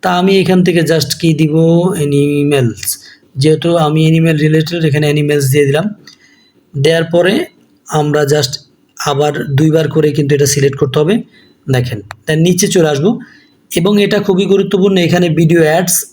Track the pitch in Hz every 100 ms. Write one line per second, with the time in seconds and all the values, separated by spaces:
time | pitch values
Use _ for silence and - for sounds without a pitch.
0 | 185 180 185 190 180 185 180 170 156 160
1 | 156 - 165 151 156 156 165 170 185 190
2 | 143 143 143 143 143 143 120 98 - -
3 | - - _ - 143 156 170 170 151 156
4 | 160 160 160 156 156 156 156 170 160 147
5 | 147 147 147 147 135 143 139 147 208 -
6 | - - _ _ _ _ _ 143 139 165
7 | 165 170 180 226 359 _ _ _ - 156
8 | 147 147 143 151 135 - _ _ _ _
9 | - 139 147 147 - 135 156 156 156 156
10 | 151 143 143 143 139 - 139 131 143 151
11 | 151 220 - _ _ _ - 127 123 107
12 | 104 - - 156 165 180 202 185 165 143
13 | 170 240 - - _ _ _ - 180 208
14 | 196 208 202 185 190 196 196 196 196 190
15 | 170 175 175 151 165 170 156 160 180 -
16 | -